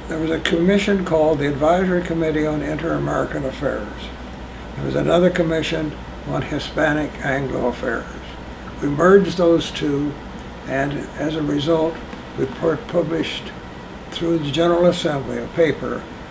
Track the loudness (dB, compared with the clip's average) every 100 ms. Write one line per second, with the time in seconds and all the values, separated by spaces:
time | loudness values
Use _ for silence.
0 | -6 -2 0 0 2 4 6 4 4 2
1 | 4 4 4 4 2 2 4 4 4 2
2 | 0 0 0 2 0 0 -2 -4 -2 -2
3 | -2 -2 -2 -2 -4 -4 -4 -4 -6 -10
4 | -12 -12 -12 -12 -12 -12 -12 -8 -4 0
5 | 2 4 4 4 0 0 -2 -2 -4 -6
6 | -12 -12 -6 -4 -4 -6 -4 0 2 2
7 | -2 -4 -4 -2 -2 -2 -2 -2 -4 -4
8 | -6 -12 -12 -14 -14 -14 -12 -4 -2 4
9 | 8 8 8 4 6 6 2 -2 0 0
10 | 0 -4 -10 -14 -14 -12 -4 -2 -2 -2
11 | -6 -4 -4 -2 0 0 2 2 2 -2
12 | -10 -12 -10 -4 -4 0 0 0 0 0
13 | 0 0 -2 -6 -10 -12 -14 -14 -14 -14
14 | -12 -4 0 0 0 2 4 6 4 4
15 | 0 -2 -4 -6 -4 2 2 2 -2 -6
16 | -8 -14 -14